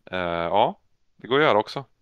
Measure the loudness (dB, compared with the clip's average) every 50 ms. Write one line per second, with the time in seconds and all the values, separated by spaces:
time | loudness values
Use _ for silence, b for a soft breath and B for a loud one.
0 | -14 -8 -6 -4 -4 -2 -2 -4 -2 0 2 2 2 0 -2 _ _ _ _ _
1 | _ _ _ _ -4 -2 0 2 4 4 4 2 2 -2 -6 -12 -12 _ _ _